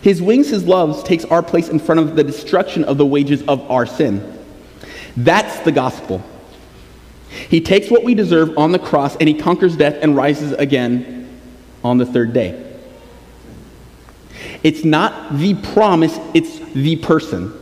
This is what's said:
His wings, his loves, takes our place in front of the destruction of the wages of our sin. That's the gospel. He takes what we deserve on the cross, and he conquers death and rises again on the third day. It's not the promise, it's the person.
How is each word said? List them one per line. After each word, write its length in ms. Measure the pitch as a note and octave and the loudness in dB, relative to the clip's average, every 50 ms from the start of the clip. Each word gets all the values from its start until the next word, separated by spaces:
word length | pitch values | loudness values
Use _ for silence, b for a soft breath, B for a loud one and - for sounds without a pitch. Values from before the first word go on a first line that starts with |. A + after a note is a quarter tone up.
His 200 | - G3+ G3 E3 | 4 2 2 2
wings, 260 | F3 F#3+ A3+ C4 C#4+ C#4 | 2 2 4 4 4 2
his 120 | A3+ G3+ F3 | 0 -4 2
loves, 400 | E3+ F#3 F#3 F3 D3+ D3+ - - | 2 2 2 2 0 -2 -6 -2
takes 220 | - F3+ E3 - | -2 -2 -2 0
our 180 | - E3 E3+ E3 | 0 0 0 0
place 240 | - - E3+ E3 | 2 -2 -2 -2
in 120 | - E3 D3+ | 0 -2 -2
front 200 | - - D#3+ E3 | 0 2 2 2
of 160 | D#3+ D3 - | 2 0 2
the 80 | D3+ D3 | 0 0
destruction 640 | C#3 C3+ - - - - F3+ G3 - - F3+ D3+ | 0 -2 -10 -6 -2 0 0 0 -2 -2 -4 -2
of 120 | - C#3 | -2 2
the 80 | C#3 C#3+ | 2 2
wages 380 | C#3 C#3 D3 C#3+ C#3 D3 C3+ - | 2 2 0 2 0 0 -2 0
of 240 | - C#3 B2+ - - | -2 -2 -2 -2 -2
our 160 | B2+ B2+ A#2+ | -2 -2 -2
sin. 380 | B2 - - D#3+ B2 G2+ G2 G#2 - - - - - - - - - - - B B B B B B B | -2 -2 -2 0 0 0 -4 -6 -10 -16 -18 -20 -20 -20 -20 -20 -20 -20 -20 B B B B B B B
That's 420 | B2 A#2+ D#3 E3+ G#3 G#3+ - - - - | 0 2 4 4 2 0 -2 -8 -2 -2
the 80 | E3+ C#3+ | 0 2
gospel. 500 | C#3+ B2+ C3 C3 - - - G2 F#2 - - - - - - - - - - - - - - - - - - - - - B B B B B | 2 0 -2 -4 -6 -8 -6 -6 -8 -8 -12 -20 -20 -20 -20 -20 -20 -20 -20 -20 -20 -20 -20 -20 -20 -20 -20 -20 -20 -20 B B B B B
He 100 | - E3 | 0 0
takes 300 | E3 - F#3+ G3+ G3+ - | 2 4 2 2 2 4
what 140 | A#3+ A#3+ - | 2 2 4
we 80 | A#3+ A#3+ | 4 2
deserve 440 | G#3 G#3+ F3 E3+ D#3+ D#3+ D#3 D#3 | 2 2 4 4 4 4 2 2
on 140 | D3 D3+ E3 | 0 2 2
the 80 | F3+ F3+ | 2 0
cross, 380 | - - - D3 C#3 C#3 - | 0 0 0 0 0 0 -2
and 100 | - D#3+ | 2 2
he 60 | D#3 D3+ | 2 2
conquers 420 | D3+ - E3 F3 F3 F#3+ F3+ E3 | 0 0 0 0 2 2 0 4
death 220 | D3+ D3+ C#3+ D3 - | 4 2 2 2 0
and 140 | D#3 D3+ C#3+ | 0 2 2
rises 380 | C3+ B2+ C#3+ D3 D3 D3+ D3 C3+ | 2 2 0 0 -2 -4 -6 -2
again 760 | - C#3+ C#3 C#3+ B2+ B2 A#2+ B2 B2 B2 - - - - - - - - - - - - - - - - | -2 0 0 0 0 0 0 -2 -2 -4 -8 -12 -14 -16 -16 -20 -20 -20 -20 -20 -20 -20 -20 -20 -6 -2
on 140 | A#2+ B2 | 0 2
the 80 | B2 B2 | 2 2
third 260 | B2 - B2 A#2 A#2 | 2 0 0 0 2
day. 320 | A#2+ B2 A2+ F2+ E2 - - - - - - - - - - - - - - - - - - - - - - - - - - - - - - - - - - - B B B B B B B | 0 0 -2 -2 -6 -10 -14 -18 -18 -20 -20 -20 -20 -20 -20 -20 -20 -20 -20 -20 -20 -20 -20 -20 -20 -20 -20 -20 -20 -20 -20 -20 -20 -20 -20 -20 -20 -20 -20 -20 B B B B B B B
It's 220 | D#3 D3+ D#3 E3 | 0 0 2 0
not 520 | D#3+ D3+ D3+ F#3 A3+ - - - - D3 | 0 2 2 0 -2 -4 -6 -10 -8 -4
the 180 | C#3 D#3 G3+ G3 | -2 0 0 0
promise, 640 | - - - - G#3 A3 G#3 F#3 E3 E3 D#3+ - - - - - | -2 -4 -2 0 2 2 4 4 2 2 0 -2 -6 -12 0 0
it's 260 | E3 D#3+ - - - - - - | 0 0 0 -12 -16 -18 -10 -6
the 220 | C3+ C#3 D#3 E3 | -2 -2 -2 -2
person. 540 | D#3+ - - D#3+ D#3 - - - - F#2 G2 - - | -2 0 0 0 0 2 -4 -8 -8 -8 -8 -10 -14